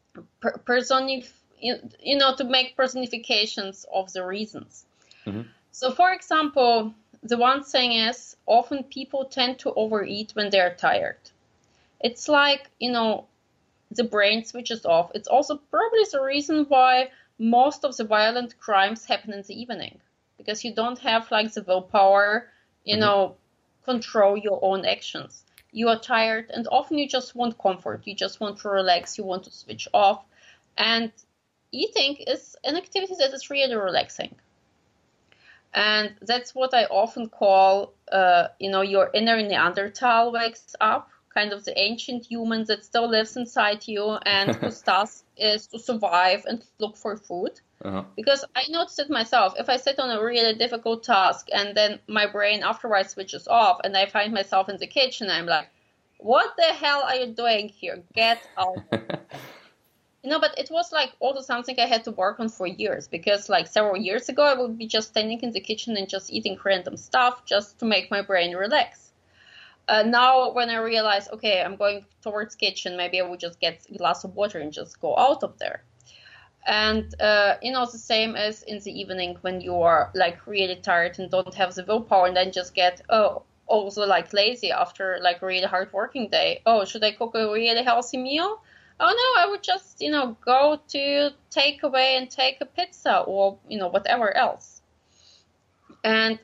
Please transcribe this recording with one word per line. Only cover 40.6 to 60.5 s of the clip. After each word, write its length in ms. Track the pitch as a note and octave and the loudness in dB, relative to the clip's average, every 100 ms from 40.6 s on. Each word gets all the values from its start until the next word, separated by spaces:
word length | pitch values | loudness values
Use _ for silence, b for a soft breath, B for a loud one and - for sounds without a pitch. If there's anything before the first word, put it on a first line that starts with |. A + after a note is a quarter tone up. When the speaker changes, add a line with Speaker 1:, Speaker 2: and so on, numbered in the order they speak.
| - - | -14 -2
Speaker 1:
up, 280 | G#3+ A3+ b b _ | 0 0 b b _
kind 200 | - G#3 | -4 -4
of 100 | G3+ | -4
the 140 | G3+ - | -6 -2
ancient 480 | G3+ A#3 - B3 A#3 | -2 -2 -8 -10 -8
human 400 | A#3 A3+ A3 A3 | -6 -4 -2 -2
that 180 | G#3 | -4
still 240 | - A#3+ A#3 | -2 -2 2
lives 300 | A3 A3 - | 0 0 -4
inside 500 | A#3 - G#3 G#3+ - | -6 0 0 0 -6
you 300 | G#3 G#3 G#3+ - | -4 -4 -2 0
and 300 | G3 G3 G#3+ | 0 0 -2
Speaker 2:
<laughs> 0 | |
Speaker 1:
whose 260 | - A3 | -4 -4
task 420 | - F#3+ G#3+ - _ - | 0 0 0 -6 _ -4
is 300 | G#3+ G#3+ - | -2 -2 -6
to 100 | A3+ | -10
survive 680 | - A3+ G3+ F3 F#3 G3+ - | -6 -2 0 4 4 2 -2
and 180 | A3+ - - | -10 -10 -8
look 180 | G#3+ G#3+ | -8 -8
for 180 | A3 G#3 | -10 -10
food. 440 | - F3 A#3 - _ _ - | -10 -8 -6 -8 _ _ -8
Speaker 2:
Uh-huh. 180 | F#2+ G3 - | -8 -8 -4
Speaker 1:
Because 280 | A3+ C#4 - - | 0 0 -2 -6
I 80 | C4+ | -4
noticed 280 | E4 F4 - | -4 -4 -6
it 140 | C#4+ | -4
myself. 420 | C4+ A3+ B3+ G#3+ - | -4 0 2 2 0
If 100 | A#3 | -2
I 80 | B3+ | 0
sit 220 | C4+ C#4 | 0 -2
on 100 | C4 | -2
a 140 | A3+ | -2
really 320 | A3 A#3+ A3+ A3 | -2 2 2 0
difficult 480 | A#3 G3 A#3 A3+ | -2 -2 -4 -4
task 440 | - G#3+ F#3 - - | 2 4 4 2 -2
and 240 | G3+ G3+ G#3 | -2 0 2
then 220 | G#3 G#3 - | 0 0 -4
my 180 | G#3+ G#3 | 0 0
brain 380 | G3+ G#3 G#3 | 0 0 0
afterwards 460 | F#3+ A3+ B3 G3+ G3+ | -2 -4 0 0 0
switches 380 | - G3 - - | -6 -12 -10 2
off 340 | A#3 G#3+ F3+ | 4 6 4
and 120 | G3 F#3+ | 0 0
I 120 | G3+ | 0
find 260 | A3 G#3 | 0 -2
myself 340 | A3 G3 F#3+ F#3+ | -2 0 0 0
in 100 | F#3+ | -4
the 100 | F3 | -6
kitchen, 420 | - C4 - G#3 | -2 -2 -2 -4
I'm 160 | E3 E3+ | -4 0
like, 240 | D#3+ D3 _ _ _ _ _ | -2 -2 _ _ _ _ _
"What 380 | G3+ C4+ A4+ - | 2 2 2 2
the 160 | E4 | 0
hell 300 | D#4 D4 C#4+ | 2 0 0
are 120 | C4+ B3+ | 0 -2
you 120 | B3 | -4
doing 420 | A3+ A#3 A3 G#3 | -2 0 0 -2
here? 320 | - F3 - F3 - | -12 -12 -12 -8 0
Get 240 | A3+ A#3 - - | 0 0 -4 -4
out." 200 | F#3 F#3+ - | -4 -4 -6
Speaker 2:
<laughs> 280 | F#3 - - - B B B B B _ _ _ _ | -8 -6 -10 -12 B B B B B _ _ _ _
Speaker 1:
You 80 | C4 | -4
know, 80 | D#4 | 0
but 160 | D#4 | 0